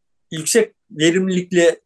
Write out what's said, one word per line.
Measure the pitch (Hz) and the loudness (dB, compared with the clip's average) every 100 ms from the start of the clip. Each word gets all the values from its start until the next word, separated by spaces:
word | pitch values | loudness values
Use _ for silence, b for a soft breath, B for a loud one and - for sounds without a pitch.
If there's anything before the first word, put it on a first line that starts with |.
| _ _ _ | _ _ _
yüksek | 160 156 226 214 _ _ | -12 -2 -2 -2 _ _
verimlilikle | 147 165 180 190 180 180 180 170 160 | -2 0 0 0 -2 -2 0 2 0